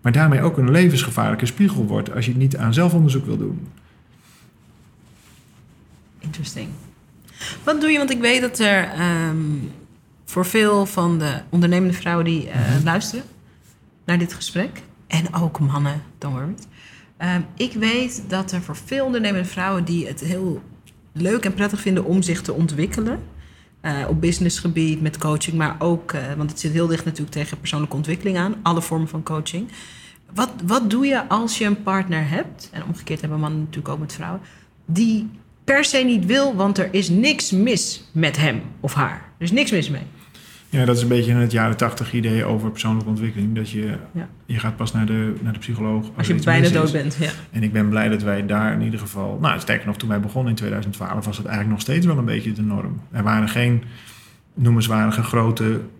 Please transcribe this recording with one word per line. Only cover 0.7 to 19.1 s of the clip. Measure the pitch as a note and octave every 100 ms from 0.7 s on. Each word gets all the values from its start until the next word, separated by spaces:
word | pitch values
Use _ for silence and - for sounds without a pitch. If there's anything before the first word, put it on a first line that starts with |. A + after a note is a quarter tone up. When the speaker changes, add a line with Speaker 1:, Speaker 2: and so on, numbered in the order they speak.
Speaker 1:
levensgevaarlijke | D#3 F3+ C#3 - A#2 G#2+ G#2+ A#2+
spiegel | - G3+ C#3 G#2+
wordt | G#2 G#2
als | A2
je | A2+
het | B2
niet | C3+ -
aan | A2+
zelfonderzoek | A#2 F3 E3 D3+ C3 -
wil | G#2+
doen. | G#2 - - - - _ _ _ _ - - _ _ _ - _ - - - - _ - - - - - - -
Speaker 2:
Interesting. | D#3 D#3 - - - - - - _ - - - - -
Wat | - D4+
doe | D#4
je? | D4+
Want | C#4
ik | B3+
weet | A#3 B3+
dat | B3 B3
er, | G#3+ G3
ehm, | F3 D3+ F3 E3+ E3 D#3+ D3+ D3 B2+ C#3+ - _ _ _
voor | - - F3+
veel | A3 G#3+ G#3 G3
van | F#3+ E3+ E3+
de | D3+ C3 -
ondernemende | F3 F3 F3+ F#3
vrouwen | F3+ F3 E3+
die, | E3+ E3 -
eh, | A#2+ G#2+
Speaker 1:
Mhm. | C3
Speaker 2:
luisteren | D#3 F3 - A#3 C#4 - - - _ _ _ _
naar | - F3
dit | E3+
gesprek, | - - E3+ B3 - - - -
en | D#3+ F3
ook | F3 E3+ -
mannen, | C#3+ C#3+ C#3+ D3 - -
don't | D3
worry. | C3 C#3+ G#3+ - - - - - _
Ehm, | F3 F3+ D#3
ik | - B3
weet | A3 A3 A#3+ B3+ B3 G#3
dat | F#3+ F#3+
er | F3+
voor | F3+ D3+
veel | - C4+
ondernemende | C4